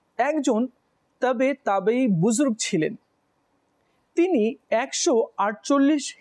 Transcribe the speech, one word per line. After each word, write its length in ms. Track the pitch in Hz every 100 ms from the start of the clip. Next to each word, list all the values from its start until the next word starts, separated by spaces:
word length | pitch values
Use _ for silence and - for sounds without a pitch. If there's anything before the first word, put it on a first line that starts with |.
| _ -
একজন 500 | 262 311 277 220 254 _ _ _ _ _
তবে 340 | 254 247 262
তাবেই 540 | 285 - 196 185 240 254
বুজুর্গ 480 | 175 196 226 285 220
ছিলেন, 360 | - 180 156 - _ _ _ _ _ _ _ _ _ _ _ -
তিনি 400 | 359 302 214 269 _
একশো 580 | 220 262 - 349 233 - -
আটচল্লিশ 800 | 202 214 - 285 277 302 - -